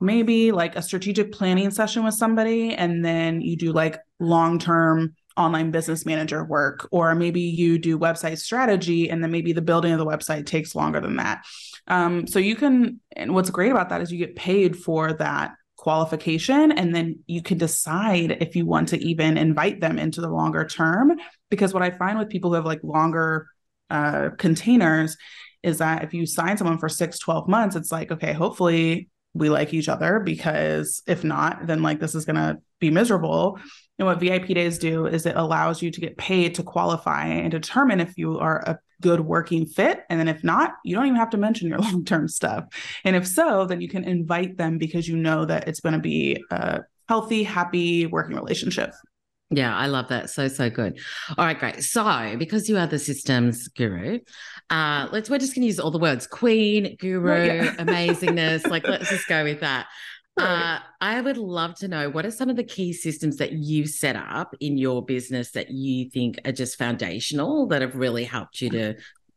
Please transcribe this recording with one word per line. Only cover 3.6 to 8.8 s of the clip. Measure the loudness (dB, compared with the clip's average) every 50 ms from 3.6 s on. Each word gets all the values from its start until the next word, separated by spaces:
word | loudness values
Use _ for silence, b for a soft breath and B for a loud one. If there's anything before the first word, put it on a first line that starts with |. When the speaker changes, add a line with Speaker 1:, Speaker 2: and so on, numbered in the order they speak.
| -2 0 2
Speaker 1:
like, | 2 2 2 0 -4 -12 _ _ _
long-term | 0 4 4 6 6 4 4 2 2 2 4 4 6 6 4 4 2 0 -4 _ _ _ _
online | 0 2 2 2 2 0 0 0
business | 0 0 -2 -4 -4 -2
manager | -2 -2 -2 -2 -2 -4 -4 -4
work, | -2 0 0 0 0 -2 -4 -8 0 2
or | 2 4 4 4
maybe | 4 2 2 0 0
you | -2 -2 0 2 4 4 4 4
do | 2 2 0 2
website | 2 0 0 0 -4 -6 -6 -6
strategy, | -6 -4 -2 0 2 2 2 2